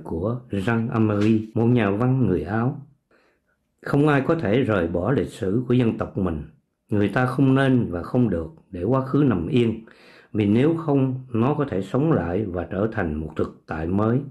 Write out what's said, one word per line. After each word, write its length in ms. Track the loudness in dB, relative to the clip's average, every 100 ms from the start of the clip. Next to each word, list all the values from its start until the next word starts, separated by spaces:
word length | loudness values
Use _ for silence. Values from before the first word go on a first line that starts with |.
của 360 | -6 -4 -4 -6 -6
Jean 380 | -4 0 0 0
Améry, 600 | 0 2 2 2 2 0
một 120 | 0 2
nhà 240 | 2 2
văn 360 | 0 0 2 2
người 160 | 0
Áo: 380 | -2 -2 -2 -4 -14 _ _ _ _ _ _ _ _ _
"Không 260 | -2 2 4
ai 140 | 2
có 140 | 2 0
thể 260 | 2 2
rời 260 | 2 0 0
bỏ 240 | -2 0
lịch 180 | 0 -2
sử 340 | -4 -2 -2 2
của 60 |
dân 240 | 2 2 0
tộc 200 | -6 -2
mình. 260 | -2 -4 -10 _ _ _ -4
Người 200 | 0 2
ta 160 | 2 0
không 300 | 2 4 4
nên 320 | 4 2 0
và 120 | -6
không 260 | -2 0 2
được 220 | 0 -6 -14 _
để 120 | -6
quá 180 | -2 -2 0
khứ 180 | 0 2
nằm 200 | 0 0
yên, 380 | 2 0 -2 -12 -20 -20 -20 -8
vì 120 | -2 2
nếu 300 | 4 2 0
không, 400 | 0 0 0 -2 -6
nó 200 | 0 0
có 120 | 0 -2
thể 160 | -4
sống 300 | -2 -2 2
lại 340 | 0 0 -2 -2
và 220 | -6 -6
trở 180 | -2 -2
thành 240 | -2 -4 -4
một 140 | -6 -6
thực 260 | -6 -8 -12
tại 200 | -8 -2
mới." 320 | 0 2 0 -4